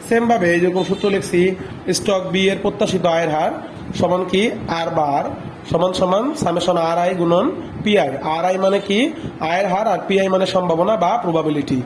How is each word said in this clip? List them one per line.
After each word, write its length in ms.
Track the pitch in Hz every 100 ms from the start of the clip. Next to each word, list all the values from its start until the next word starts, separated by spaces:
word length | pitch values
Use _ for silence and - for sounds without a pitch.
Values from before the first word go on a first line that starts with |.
| -
সেমভাবে 500 | 233 240 226 175 175
যেরকম 240 | 180 180
সূত্র 260 | 180 196 208
লিখছি, 460 | 196 - 175 185 185 - - -
স্টক 300 | 175 - 190 175
বি 180 | 185 190
এর 80 | 196
প্রত্যাশিত 440 | 208 - 208 190 175
আয়ের 240 | 165 165
হার 220 | 151 180 320 - - - -
সমান 260 | 175 180 180
কি? 200 | 190 226 - -
আর 200 | 165 165
বার 640 | 165 147 143 185 - - - -
সমান 220 | 165 180
সমান 400 | 180 185 190 262 320
summation 360 | 185 170 170 175
আর 200 | 165 170
আই 180 | 180 185
গুণন 360 | 170 170 254 - - -
পিআই। 260 | 214 202 147 135
আর 220 | 156 160 180
আই 120 | 190
মানে 220 | 190 196
কি? 320 | 196 202 294 - - -
আয়ের 280 | 160 175 202
হার, 200 | 185 220
আর 120 | 180 -
পিআই 200 | 190 190
মানে 180 | 190 185
সম্ভাবনা 520 | 185 180 165 180 220
বা 220 | 175 233
প্রবাবিলিটি। 580 | 185 160 156 147 139 131